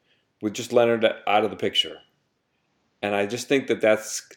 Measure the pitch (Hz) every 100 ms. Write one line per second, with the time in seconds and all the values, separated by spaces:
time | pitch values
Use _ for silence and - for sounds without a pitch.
0 | _ _ _ _ 107 101 113 120 117 117
1 | 107 - - 107 107 95 101 - 78 80
2 | _ _ _ _ _ _ _ _ _ _
3 | 104 101 101 120 - 139 135 110 110 110
4 | - - -